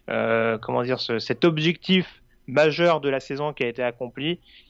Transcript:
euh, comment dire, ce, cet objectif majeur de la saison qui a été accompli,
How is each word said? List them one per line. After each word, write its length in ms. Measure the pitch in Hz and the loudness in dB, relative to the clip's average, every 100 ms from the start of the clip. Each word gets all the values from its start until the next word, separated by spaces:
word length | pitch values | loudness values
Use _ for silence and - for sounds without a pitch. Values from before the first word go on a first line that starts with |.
| - | -6
euh, 480 | 113 113 113 113 110 | -4 0 0 0 -2
comment 240 | 123 123 | -2 -2
dire, 180 | 123 123 | -2 -2
ce, 180 | - 110 | -2 -4
cet 260 | - - | -4 2
objectif 800 | 175 156 160 165 - 185 160 - _ _ - | 2 2 0 -2 0 0 0 -8 _ _ -2
majeur 540 | 131 156 147 175 156 | 2 2 4 4 4
de 80 | 139 | 2
la 120 | 135 | -2
saison 320 | - 139 151 | -4 -6 -6
qui 100 | 147 | -4
a 60 | 120 | -4
été 140 | 117 | -2
accompli, 580 | 123 120 123 135 151 175 _ - _ | -4 -4 -8 -6 -6 -6 _ -20 _